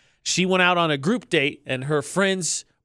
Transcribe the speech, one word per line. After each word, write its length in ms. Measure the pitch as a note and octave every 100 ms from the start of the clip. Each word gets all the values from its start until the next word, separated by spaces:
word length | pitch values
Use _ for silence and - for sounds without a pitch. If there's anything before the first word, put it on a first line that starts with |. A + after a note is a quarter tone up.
| _ _
she 240 | - E3+ F#3
went 160 | F#3
out 160 | F3+ F3
on 140 | E3
a 60 | C#3+
group 300 | D#3+ B3 -
date, 360 | D#3+ C#3 - -
and 200 | C3 C#3+
her 180 | D3
friend's 640 | - F3+ G3 F#3+ D3+ - - _